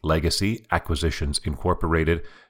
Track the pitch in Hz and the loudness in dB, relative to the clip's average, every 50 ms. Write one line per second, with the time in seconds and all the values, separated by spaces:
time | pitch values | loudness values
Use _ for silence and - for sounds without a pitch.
0 | - 78 78 80 76 80 - - 98 104 117 - - - 85 80 - - 82 71 | 0 0 2 2 2 0 0 2 0 0 -2 -2 -4 -2 -2 -2 0 -2 -2 0
1 | 85 80 - - 76 71 71 - - 80 73 - - 90 82 - 87 80 80 80 | 0 -2 0 0 -2 -2 -2 -2 -4 -4 -6 -2 0 0 0 0 0 2 2 2
2 | 78 80 85 80 - - - - - _ | 4 2 2 0 -2 -10 -16 -20 -20 _